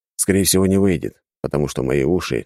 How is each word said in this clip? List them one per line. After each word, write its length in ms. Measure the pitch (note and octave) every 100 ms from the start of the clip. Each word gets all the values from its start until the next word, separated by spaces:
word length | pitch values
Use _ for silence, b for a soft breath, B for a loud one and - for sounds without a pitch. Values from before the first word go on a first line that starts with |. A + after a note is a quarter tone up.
| _ -
Скорее 260 | - G2
всего, 220 | F2+ F#2 F#2+
не 120 | G2
выйдет, 440 | G2 E2+ - - _ _
потому 260 | - D2 C#2+
что 160 | -
мои 200 | B1+ C#2+
уши 420 | C2+ F2+ - A#1+